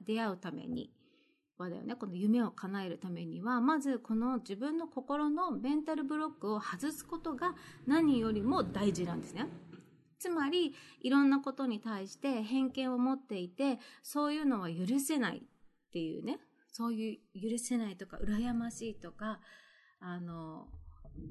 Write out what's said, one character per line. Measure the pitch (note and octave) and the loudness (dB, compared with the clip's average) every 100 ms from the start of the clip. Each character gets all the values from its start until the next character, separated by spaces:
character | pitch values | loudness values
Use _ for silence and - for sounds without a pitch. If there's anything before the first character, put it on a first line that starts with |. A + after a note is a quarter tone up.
出 | G3 A3 | -2 0
会 | A3+ | 0
う | A3 | -4
た | F3+ | -6
め | E3+ E3 | -8 -6
に | E3 - _ _ _ _ _ _ - | -6 -8 _ _ _ _ _ _ -10
は | F3+ | -8
だ | F3+ | -6
よ | |
ね、 | G#3+ B3 | -6 -6
こ | G3 | -6
の | F3+ | 0
夢 | G#3 A#3+ | 4 4
を | A3 | 4
叶 | - F#3+ G3 | -2 -6 -4
え | F#3 | -4
る | E3+ | -6
た | F#3 | -6
め | E3+ E3 | -6 -6
に | E3 | -4
は、 | G#3+ B3 | 0 4
ま | B3+ D#4 | 4 4
ず | C#4 B3 | 2 -2
こ | - A3 | 0 2
の | B3 C4 | 2 0
自 | B3+ G3 | -2 -4
分 | C#4+ E4 | -2 -2
の | D#4+ | -4
心 | C4 C4 D4 D4 | -6 -2 0 2
の | D#4 F4+ | 2 0
メ | G#3 B3 D4+ | 0 0 0
ン | |
タ | D4+ D#4 | 0 -2
ル | |
ブ | C#4 D4+ | 0 -2
ロ | D#4 | -2
ッ | |
ク | - G3+ | -4 -2
を | G#3+ | -2
外 | - F3+ C#4+ | -2 -4 -4
す | D4+ - | -6 -8
こ | E4 | -8
と | E4 C4 | -6 -2
が | F4 - - - - | -2 -4 -10 -6 2
何 | D#4+ D#4 B3 | 6 6 6
よ | A3 | 4
り | G#3+ | 2
も | A3 F4 | 4 4
大 | F3+ G3 G3+ | 2 2 2
事 | E3 F3 | 2 0
な | |
ん | E3 | -2
で | - | -6
す | |
ね。 | F#3 D4 - - - - - _ - | -6 -6 -8 -16 -20 -20 -20 _ -8
つ | F#4 | -2
ま | D#4+ C#4 | 0 2
り、 | F4+ D4+ - - - | 2 2 -2 -16 -4
い | A3+ | 4
ろ | C#4 | 8
ん | C#4 | 8
な | C#4 | 6
こ | C#4 | 2
と | C4+ C4 | -2 -2
に | G#3 | -2
対 | A3+ G3+ F#3+ | -2 -4 -6
し | - | -4
て | C#4 A#3+ | -2 0
偏 | G#3+ C4 C4 | 0 2 2
見 | C4+ B3+ | 0 0
を | B3 | 2
持 | B3+ C4+ | 4 2
っ | |
て | - G3 | -2 -6
い | F3+ | -4
て、 | F3+ C#4 A#3+ - - | 0 0 0 -6 -18
そ | - C#4+ D4 | -6 0 0
う | |
い | D4+ | 2
う | C#4+ | 2
の | A3 | 2
は | F3 | 0
許 | E3 F#3 C#4 | -2 2 2
せ | C#4 D4+ | 2 2
な | G3+ | 0
い | - | -2
っ | - _ - _ _ | -12 _ -20 _ _
て | F3 | -4
い | D#3+ D3+ | -4 -4
う | |
ね、 | G#3 G4 - _ _ | -4 -6 -10 _ _
そ | - A#3 | -6 -2
う | |
い | A3 A3 G#3+ _ F#3+ | -2 -4 -6 _ -6
う | A3 | -2
許 | A#3 | -2
せ | - B3 | 0 0
な | G#3 | 0
い | F3+ | -6
と | G3 | -10
か、 | - | -2
羨 | G3+ G#3 A#3+ | 0 2 2
ま | A#3 A#3 | 0 -2
し | - A3+ | -6 -8
い | G#3 | -8
と | F3 | -12
か、 | - A3 G#3+ - - - - _ _ | -8 -6 -6 -12 -20 -20 -20 _ _
あ | F#3 F3 | -8 -8
の、 | F3 E3 D#3+ D#3 - - - - - - - | -6 -8 -10 -12 -14 -16 -16 -18 -16 -14 -2